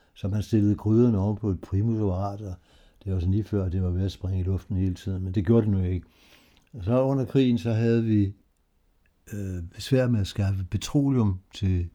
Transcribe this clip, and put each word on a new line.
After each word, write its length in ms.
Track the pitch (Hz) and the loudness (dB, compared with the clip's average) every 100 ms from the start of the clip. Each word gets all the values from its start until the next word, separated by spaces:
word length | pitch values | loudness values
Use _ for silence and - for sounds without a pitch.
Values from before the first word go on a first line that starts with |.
| _ | _
så 140 | - 98 | -8 -4
man 140 | 104 | -4
stillede 320 | - 110 104 | 0 2 2
gryderne 440 | 98 107 110 123 101 | 2 2 4 4 4
oven 180 | 101 101 | 0 -2
på 140 | 107 | -2
et 100 | 85 | -4
primusapparat, 800 | - 98 113 110 104 90 101 101 | -2 -2 0 0 -2 -2 -4 -8
og 140 | 104 92 _ _ _ _ | -12 -14 _ _ _ _
det 80 | 98 | -6
var 80 | 92 | -2
sådan 120 | 87 | 0
lige 120 | 101 | 0
før, 240 | 101 104 92 | 0 -2 -2
det 140 | 95 | -2
var 80 | 90 | -2
ved 140 | 90 | 0
at 80 | 95 | -2
springe 280 | - 95 95 | -4 -6 -2
i 20 | |
luften 340 | 90 92 - 92 | -2 -4 -2 -2
hele 180 | 95 | 0
tiden, 300 | 87 98 92 | -2 -6 -6
men 100 | 92 | -4
det 120 | 104 92 | -2 2
gjorde 200 | 117 104 | 2 4
det 40 | |
nu 140 | 95 | 0
ikke. 220 | 90 90 - _ _ _ _ _ _ | 0 -2 -6 _ _ _ _ _ _
Og 120 | 113 | -10
så 180 | 92 127 | -2 0
under 220 | 135 135 | 2 0
krigen, 340 | 127 139 127 117 | 0 2 4 2
så 140 | 117 | 0
havde 320 | 110 117 117 | 0 2 2
vi, 300 | 113 107 98 101 _ _ _ _ _ _ _ _ - | 4 2 2 -2 _ _ _ _ _ _ _ _ -14
øh, 300 | 104 95 90 85 | -10 -8 -8 -10
besvær 340 | - - 131 123 | -12 0 2 2
med 120 | 113 | 0
at 60 | 95 | 0
skaffe 380 | - 98 95 92 | -2 -2 -2 -4
petroleum 680 | 101 - 147 139 127 104 92 _ | -6 -2 0 2 2 2 0 _
til 340 | - 95 90 85 | -4 0 0 -2